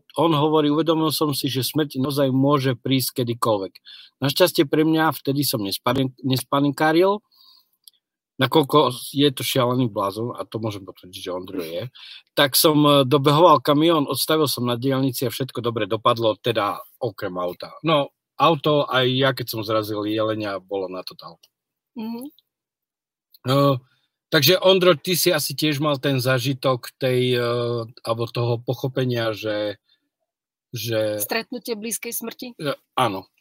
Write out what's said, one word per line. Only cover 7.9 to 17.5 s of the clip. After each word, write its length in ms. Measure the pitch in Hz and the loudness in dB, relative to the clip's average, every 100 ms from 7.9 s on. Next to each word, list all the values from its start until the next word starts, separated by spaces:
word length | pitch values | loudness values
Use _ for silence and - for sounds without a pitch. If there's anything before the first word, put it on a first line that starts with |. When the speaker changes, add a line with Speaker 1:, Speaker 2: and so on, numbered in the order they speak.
| _ _ _ _ - | _ _ _ _ -4
Speaker 1:
nakoľko 480 | 127 160 135 151 127 127 - | 0 2 4 4 2 -2 -6
je 160 | 139 143 | 0 0
to 160 | 131 120 | 0 -4
šialený 480 | 135 120 123 123 | 0 0 0 -2
blázon, 400 | 104 98 101 120 | -2 -4 -4 -8
a 80 | - | -8
to 140 | 95 113 | -10 -6
môžem 240 | 110 101 | -6 -8
potvrdiť, 380 | 92 - 92 95 | -12 -20 -20 -14
že 100 | 95 | -10
Ondro 300 | 90 92 95 | -10 -8 -10
je, 280 | 82 85 120 - - - _ | -8 -8 -10 -14 -20 -20 _
tak 240 | - 143 - | 2 2 4
som, 240 | 165 147 | 4 6
e, 240 | 147 143 127 | 6 6 4
dobehoval 560 | 143 139 147 175 147 | 4 4 6 8 8
kamión, 480 | 139 147 165 165 139 | 4 2 4 2 0
odstavil 400 | 135 - 160 143 | -2 0 0 0
som 160 | - 120 | 0 -2
na 80 | |
diaľnici 560 | 120 135 131 135 123 120 | -2 -2 0 -2 -2 -4
a 40 | |
všetko 280 | - 131 - | -4 -8 -6
dobre 240 | 117 113 101 | -4 -4 -4
dopadlo, 480 | 110 123 117 113 101 | -2 0 2 0 -2
teda 400 | 127 107 101 - - - | -2 -2 -2 -4 -12 -8
okrem 400 | 117 - 101 90 | -8 -6 -8 -6
auta. 400 | 90 | -6